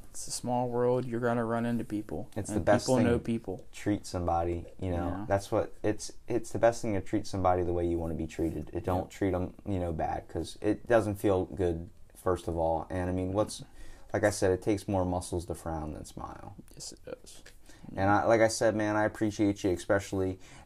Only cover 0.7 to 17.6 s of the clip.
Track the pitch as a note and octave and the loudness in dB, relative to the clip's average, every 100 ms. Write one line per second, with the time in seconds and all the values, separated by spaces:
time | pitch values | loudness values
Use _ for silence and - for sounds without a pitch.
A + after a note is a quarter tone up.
0.7 | A#2+ B2 B2+ B2 A#2 B2 A#2+ A2+ A#2 A#2 | 2 2 2 0 0 2 2 2 0 0
1.7 | A#2 - G#2 G#2 D#2+ - - G2 G#2+ E2 | 0 -2 -4 -4 -6 -6 -6 -2 0 4
2.7 | G#2 - B2+ A#2+ A#2+ - A2+ G#2 F#2 - | 4 4 4 6 4 0 -4 -4 -8 -10
3.7 | - - G2+ - F#2 E2+ E2+ F2 E2+ - | -6 0 0 -2 -2 0 2 0 -2 -6
4.7 | - F#2 F2 F2 F#2 G#2 G2 - G#2+ - | -6 -2 -2 -2 -4 0 0 2 0 0
5.7 | - G#2+ G#2+ - - - A#2 - A2 A2+ | -2 -2 -2 -4 -10 -4 -4 -2 2 4
6.7 | A#2 A#2+ G2 - G#2+ G2+ G2 F#2 F2+ F2 | 4 0 -2 0 -2 -2 2 4 4 2
7.7 | F2 F2 E2+ E2 D#2 D#2+ - E2 D#2 D#2 | 0 0 0 -2 -4 -4 -2 -2 -2 -6
8.7 | - E2 F2+ - - G2+ F2+ F2+ - - | -4 0 0 -2 -2 0 0 -2 -6 -4
9.7 | F#2+ F2 E2 - D#2+ - - D#2+ - G#2 | -2 -2 -2 -2 -4 -6 -6 -6 -2 -2
10.7 | G#2 - A#2 G#2+ G2 G#2+ F#2 F#2 - F2+ | 0 4 4 4 2 4 4 2 0 0
11.7 | E2 E2+ - - - - F2+ - E2 E2 | 0 -6 -14 -20 -6 -2 0 0 0 0
12.7 | E2 - F2+ F2+ F#2 F#2 G2 G#2+ - - | 0 -2 -4 -2 0 0 0 -2 -4 -14
13.7 | - - - - G#2 G#2 G#2 G2 F#2 - | -16 -14 -14 -6 2 2 4 4 4 2
14.7 | G2+ - G2 F2+ F2+ - F2+ - E2+ E2+ | 0 0 0 2 0 -2 -6 -6 -8 -6
15.7 | D#2+ D2+ D2+ - - - - - G2 - | -6 -6 -10 -12 -12 -12 -12 -16 -16 -18
16.7 | - - - - - - - - - | -16 -16 -16 -14 -16 -16 -20 -20 -20